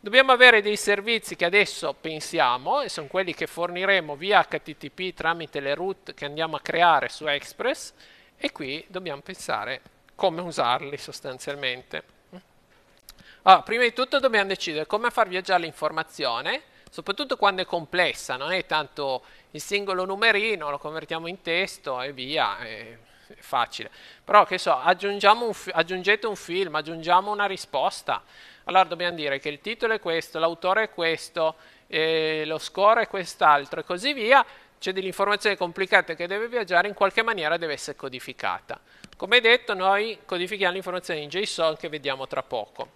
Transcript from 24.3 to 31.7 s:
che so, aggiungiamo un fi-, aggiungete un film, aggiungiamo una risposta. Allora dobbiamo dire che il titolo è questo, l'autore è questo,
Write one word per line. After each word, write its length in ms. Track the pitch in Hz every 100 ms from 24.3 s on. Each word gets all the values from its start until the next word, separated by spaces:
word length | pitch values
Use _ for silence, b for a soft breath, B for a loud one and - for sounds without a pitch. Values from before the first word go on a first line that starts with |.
| 208
che 140 | 190 180
so, 180 | 180 139
aggiungiamo 720 | 143 185 196 202 202 220 240
un 80 |
fi-, 160 | 202 -
aggiungete 540 | 170 165 185 185 208 220
un 100 | 196
film, 380 | - 175 190
aggiungiamo 580 | 156 156 165 160 175 196
una 140 | 208 202
risposta. 760 | 190 - 139 165 - - 117 - B B B
Allora 200 | - 180
dobbiamo 320 | 180 165 175 170
dire 240 | 147 139
che 80 | 151
il 120 | 147
titolo 340 | - 226 226
è 60 | 220
questo, 380 | 175 165 - 160
l'autore 460 | 165 170 180 196
è 60 | 214
questo, 680 | - 165 160 - - 160 156 b